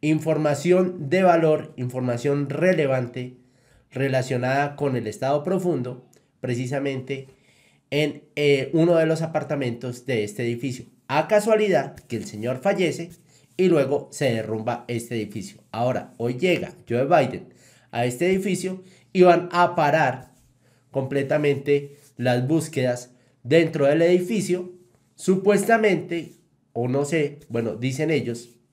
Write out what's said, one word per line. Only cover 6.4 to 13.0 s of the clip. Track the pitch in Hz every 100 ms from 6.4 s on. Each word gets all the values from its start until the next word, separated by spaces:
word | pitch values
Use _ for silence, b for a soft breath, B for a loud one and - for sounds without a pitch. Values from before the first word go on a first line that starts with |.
| 123 120 127 139 139 135 131 135 135 b b b b b _
en, | 143 151 - _ -
eh, | 147 139 131
uno | 165 165 170
de | 160
los | 160
apartamentos | 160 156 147 147 127 113 127 120 -
de | 120
este | 104 -
edificio. | 120 120 139 120 - _ _
A | 139 160
casualidad | 214 214 220 208 160 135 -
que | _ 117
el |
señor | 104 104 113 127
fallece | 196 180 175 -